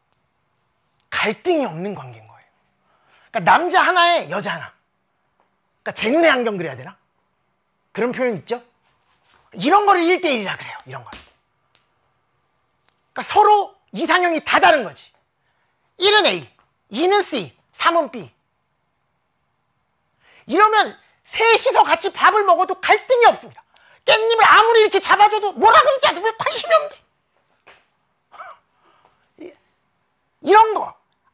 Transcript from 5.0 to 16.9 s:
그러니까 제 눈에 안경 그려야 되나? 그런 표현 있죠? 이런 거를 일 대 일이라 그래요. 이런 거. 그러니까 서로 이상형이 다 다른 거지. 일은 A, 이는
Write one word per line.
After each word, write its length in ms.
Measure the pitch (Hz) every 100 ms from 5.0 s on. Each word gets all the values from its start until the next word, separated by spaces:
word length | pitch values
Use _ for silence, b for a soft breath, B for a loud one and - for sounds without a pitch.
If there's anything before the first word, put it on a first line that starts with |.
| _ _ _ _ _ _ _ _
그러니까 180 | - 165
제 80 | 214
눈에 180 | 302 330
안경 280 | 269 233 202
그려야 180 | 160 127
되나? 220 | 139 - _ _ _ _ _ _ _ _ _
그런 200 | - 233
표현 240 | 226 254 196
있죠? 240 | - 240 - _ _ _ _ _ _ _ _
이런 320 | - 208 392 403
거를 180 | 381
일 180 | 339 359
대 120 | 359
일이라 220 | 247 190 -
그래요. 200 | - - -
이런 180 | 131
거. 80 | 120 - - _ _ _ _ _ _ _ _ _ _ _ _ _ _ _ _ _ _
그러니까 200 | - -
서로 420 | - 415 415 381 _ _
이상형이 500 | 196 311 339 349 320 -
다 140 | 302
다른 240 | 349 311
거지. 280 | 190 139 - _ _ _ _ _ _ _ _ -
일은 280 | 381 427 320
A, 240 | 185 127 _ _ _
이는 340 | _